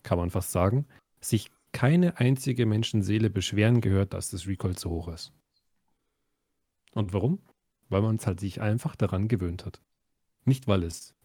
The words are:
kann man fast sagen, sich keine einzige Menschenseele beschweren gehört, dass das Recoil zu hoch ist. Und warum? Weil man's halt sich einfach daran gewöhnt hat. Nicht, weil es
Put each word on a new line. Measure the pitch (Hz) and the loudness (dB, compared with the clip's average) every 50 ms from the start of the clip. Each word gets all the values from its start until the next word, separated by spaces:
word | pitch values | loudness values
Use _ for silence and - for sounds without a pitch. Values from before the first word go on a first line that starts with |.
| - | -4
kann | - - | -2 0
man | 87 87 87 | 0 0 0
fast | - 95 92 - | -2 -4 -4 -2
sagen, | - 90 90 98 113 139 147 _ _ - _ _ _ _ | 0 2 2 4 2 0 -2 _ _ -20 _ _ _ _
sich | - - - 107 - - _ _ _ _ | -6 -2 -2 -2 -2 -4 _ _ _ _
keine | - - 123 131 160 180 180 175 - | -4 0 2 4 4 4 4 2 2
einzige | - 127 127 135 131 - 139 123 120 117 | 2 2 2 2 2 0 -4 0 0 2
Menschenseele | 110 107 110 110 - - 110 95 95 104 110 110 107 | 2 2 0 0 0 0 0 0 2 2 2 2 0
beschweren | 98 101 92 - - 101 104 113 123 120 | 0 -2 -4 -2 2 2 4 6 4 4
gehört, | 107 98 95 95 98 98 - | 4 4 2 2 2 0 -2
dass | 92 - - | -8 -8 -8
das | - 92 - | -8 -8 -6
Recoil | 98 98 - - 95 90 | -6 -6 -4 -2 -4 -4
zu | - - 92 | -4 -6 -6
hoch | 85 82 82 | -6 -6 -6
ist. | 85 82 - - - _ _ _ _ _ _ _ _ _ _ _ _ _ _ _ _ _ _ _ _ _ _ _ _ _ _ _ _ _ _ _ _ | -8 -12 -12 -14 -18 _ _ _ _ _ _ _ _ _ _ _ _ _ _ _ _ _ _ _ _ _ _ _ _ _ _ _ _ _ _ _ _
Und | - 110 101 92 92 | -4 -4 -4 -2 -2
warum? | 98 95 131 185 196 _ _ _ _ _ _ _ _ _ - | -2 0 0 -2 -2 _ _ _ _ _ _ _ _ _ -2
Weil | 98 95 | 0 2
man's | 104 113 110 107 - | 2 2 0 0 -2
halt | 104 92 92 | -2 -4 -2
sich | 98 98 - - | -4 -6 -6 -4
einfach | 110 107 107 120 - 156 - | -2 -2 -2 -2 -2 -6 -4
daran | - - 98 - 92 101 110 | -2 -2 0 0 0 0 0
gewöhnt | 120 95 90 87 87 90 - | 0 -2 -2 -4 -6 -6 -10
hat. | 92 - - _ _ _ _ _ _ _ _ _ _ _ _ - | -12 -14 -14 _ _ _ _ _ _ _ _ _ _ _ _ 0
Nicht, | 127 135 131 - | 0 0 2 2
weil | - 101 95 85 | 2 2 2 2
es | 85 82 - - - _ _ _ | -2 -6 -10 -16 -18 _ _ _